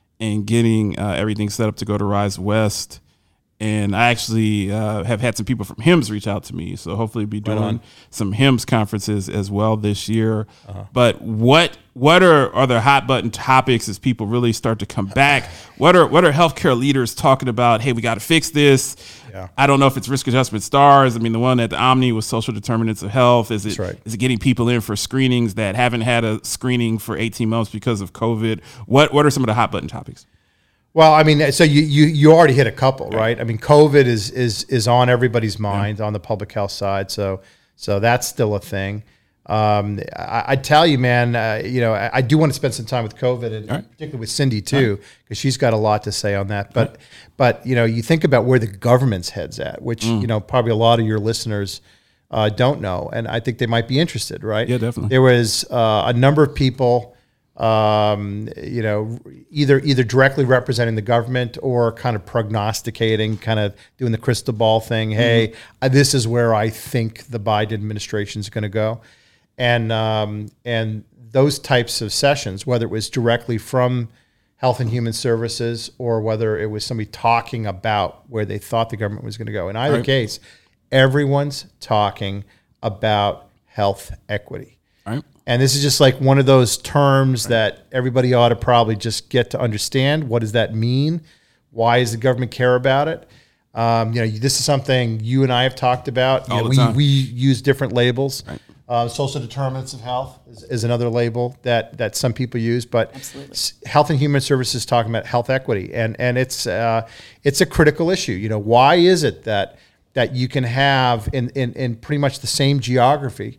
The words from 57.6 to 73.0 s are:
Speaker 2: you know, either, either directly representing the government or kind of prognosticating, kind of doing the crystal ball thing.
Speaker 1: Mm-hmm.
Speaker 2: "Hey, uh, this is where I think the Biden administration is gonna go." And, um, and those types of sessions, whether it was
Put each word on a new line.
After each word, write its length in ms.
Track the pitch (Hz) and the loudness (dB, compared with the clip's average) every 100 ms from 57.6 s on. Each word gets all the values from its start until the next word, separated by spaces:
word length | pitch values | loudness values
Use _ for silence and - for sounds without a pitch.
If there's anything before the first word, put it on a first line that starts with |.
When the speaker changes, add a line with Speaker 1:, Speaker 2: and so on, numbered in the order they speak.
| 113 110 107 107 107 104 101 101 110 - | 0 2 2 2 2 0 -4 -8 -10 -12
Speaker 2:
you 200 | - 120 | -8 -4
know, 360 | 110 104 110 120 - 135 - | -2 -2 -4 -10 -14 -20 -10
either, 300 | 151 143 135 | -2 4 4
either 240 | 135 127 | 4 0
directly 400 | 113 127 135 135 | 2 2 0 2
representing 500 | 127 127 120 120 117 | 2 2 2 -2 -2
the 60 | 113 | -2
government 560 | 101 117 117 127 120 - | 0 -2 0 -4 -4 -6
or 280 | 135 123 117 | -4 0 0
kind 220 | 113 127 | -2 -4
of 120 | 107 - | -4 -4
prognosticating, 1120 | 120 107 107 104 113 - - 113 110 110 107 | -4 -2 -2 -2 -4 -8 -4 0 0 -2 -4
kind 200 | - 110 | -2 -2
of 160 | 104 - _ _ | -2 -6 _ _
doing 160 | 123 | -4
the 60 | 110 | -2
crystal 340 | - 117 - | -2 -4 -4
ball 260 | 110 113 110 | 0 2 2
thing. 300 | - 113 110 | 0 -2 -2
Speaker 1:
Mm-hmm. 80 | 107 | 0
Speaker 2:
"Hey, 340 | 117 117 113 - - _ | 2 4 2 -4 -20 _
uh, 80 | 135 | 2
this 240 | 135 139 | 4 4
is 160 | 135 113 | 2 0
where 260 | 120 117 | 0 2
I 140 | 110 110 | 2 0
think 600 | - - 123 113 113 - | -6 -6 -4 -4 -8 -12
the 100 | 120 | -8
Biden 320 | 104 107 107 | -2 -2 -2
administration 680 | 110 107 104 - 107 104 107 | -4 -6 -8 -6 -6 -6 -8
is 100 | 101 | -8
gonna 180 | 113 104 | -8 -6
go." 320 | 107 107 113 - _ _ _ _ - | -4 -4 -6 -12 _ _ _ _ -4
And, 340 | 123 120 110 | 0 0 0
um, 580 | 113 110 110 104 104 104 _ 120 | -2 -2 -2 -4 -6 -12 _ -6
and 380 | 113 110 110 - _ 117 | -4 -4 -8 -12 _ -4
those 260 | - 165 - | 2 2 0
types 440 | - 127 120 - | -2 -2 0 -6
of 100 | 107 | -6
sessions, 540 | - 143 120 107 92 - | -2 0 0 -4 -8 -4
whether 180 | 123 | -4
it 60 | 113 | -2
was 180 | 110 | -6